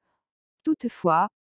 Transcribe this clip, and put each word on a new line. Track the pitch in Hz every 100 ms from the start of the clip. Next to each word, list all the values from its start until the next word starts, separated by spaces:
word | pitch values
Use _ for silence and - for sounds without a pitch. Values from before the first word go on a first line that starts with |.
| _ _ _ _ _ _
Toutefois, | - 311 240 - 180 160 202 -